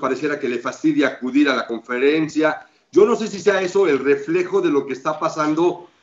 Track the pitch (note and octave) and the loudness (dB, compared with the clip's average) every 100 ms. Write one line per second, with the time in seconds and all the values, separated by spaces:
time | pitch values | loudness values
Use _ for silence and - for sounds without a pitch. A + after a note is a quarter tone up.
0 | C3 B2+ D3 D3 B2+ B2 C3 B2 D#3 D3 | -4 -2 -2 -2 -4 -4 -6 -2 0 2
1 | C3+ C3 B2 C3 D3 B2 G#2+ A#2 - B2 | 0 0 -2 2 2 2 -2 -8 -6 0
2 | C#3 D#3 D3+ D3+ D#3 - - _ _ D3 | 2 2 0 0 -2 -2 -10 _ _ 4
3 | G#3+ A3+ G#3+ G3 G3+ F#3+ F#3 F#3+ F#3 C#3 | 4 4 -4 -4 0 0 0 2 2 2
4 | C3 C#3+ D3 F3 F3 F#3+ E3+ C#3+ C3 B2 | 2 0 0 -2 0 0 0 0 -2 -4
5 | D#3+ D#3 D#3+ D#3+ D3+ D#3 F3 F3 - _ | -6 -4 -4 -2 -2 2 0 -2 -10 _